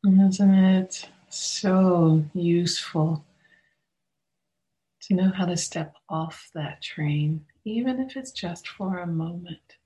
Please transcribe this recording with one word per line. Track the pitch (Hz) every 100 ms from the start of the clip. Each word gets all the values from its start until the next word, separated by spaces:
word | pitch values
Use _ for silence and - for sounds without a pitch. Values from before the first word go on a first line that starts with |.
And | 202 190 196
isn't | 185 196
it | 190 185 190 185 - - _ _
so | - - - 196 185 185 175 160 156 151
useful | 185 170 170 175 - - 160 160 156 _ _ _ _ _ _ _ _ _ _ _ _ _ _ _ _ _ _
to | -
know | 185 190
how | 185
to | 175 170
step | - 170 156 _ _
off | 160 160 - -
that | 160 147 -
train, | - - 151 147 151 156 - _
even | 214 226 254 254
if | 262 269
it's | 262
just | - 175 175 -
for | - 190 180
a | 175
moment | 165 165 175 170 160 _ _